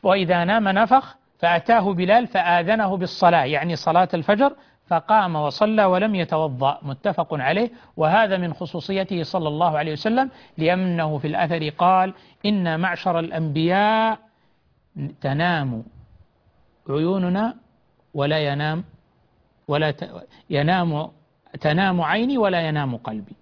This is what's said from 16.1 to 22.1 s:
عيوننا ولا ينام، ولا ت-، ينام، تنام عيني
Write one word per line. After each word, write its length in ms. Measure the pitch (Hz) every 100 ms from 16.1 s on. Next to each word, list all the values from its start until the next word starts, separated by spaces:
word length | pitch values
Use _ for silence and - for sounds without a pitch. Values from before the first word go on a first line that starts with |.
| - _ _ _ _ _ _ -
عيوننا 680 | 139 165 190 180 185 226 - _ _ _ _ _
ولا 240 | 147 143 156
ينام، 460 | 147 143 151 160 196 - _ _ _ _ _ _ -
ولا 220 | 147 156
ت-، 200 | 147 - - - - _
ينام، 580 | 143 147 185 170 147 127 - _ _ _ -
تنام 400 | 151 156 196 180
عيني 380 | 156